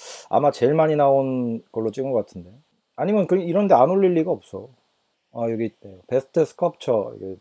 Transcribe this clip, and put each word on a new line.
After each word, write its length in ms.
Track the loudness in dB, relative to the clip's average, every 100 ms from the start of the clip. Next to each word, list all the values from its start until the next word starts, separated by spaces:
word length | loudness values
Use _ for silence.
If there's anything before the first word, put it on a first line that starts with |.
| -18 -18 -2
아마 220 | 0 2
제일 240 | 2 2
많이 220 | 4 2 2
나온 680 | 4 2 0 -2 -4 -6 -8
걸로 220 | -6 -4
찍은 180 | -4 -4
것 160 | -2 -4
같은데. 240 | -10 -20 -20 _ _ _ -6
아니면 320 | -2 0 0
그, 80 | 0
이런 320 | 0 0 4
데 60 |
안 140 | 6 6
올릴 240 | 4 2
리가 180 | 2 0
없어. 360 | -4 -8 -16 -16 _ _ _ _ _ _
아, 160 | -6 -4
여기 180 | -4 -6
있대요. 340 | -8 -20 -20 -4
베스트 360 | -4 -2 -2
스컬프처, 720 | -2 -2 -4 -4 -2 -2 -2 -8
이게 200 | -14 -14